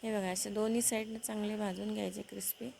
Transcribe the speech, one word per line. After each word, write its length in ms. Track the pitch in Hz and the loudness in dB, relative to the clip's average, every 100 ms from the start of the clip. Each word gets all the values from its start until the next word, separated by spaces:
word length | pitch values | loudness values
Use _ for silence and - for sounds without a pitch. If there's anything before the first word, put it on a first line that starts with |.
हे 80 | 226 214 | 0 2
बघा, 120 | 185 | 2
असे 180 | 185 214 | 0 0
दोन्ही 320 | 202 220 226 | 2 4 4
साईडनं 380 | 233 226 220 220 | 4 2 -2 -4
चांगले 360 | - 214 208 214 | -4 -2 0 0
भाजून 360 | 208 185 208 | -2 -2 -2
घ्यायचे 280 | 214 196 196 196 | 0 -2 -2 -8
क्रिस्पी. 400 | 196 190 - 240 262 | -6 -6 -4 -8 -10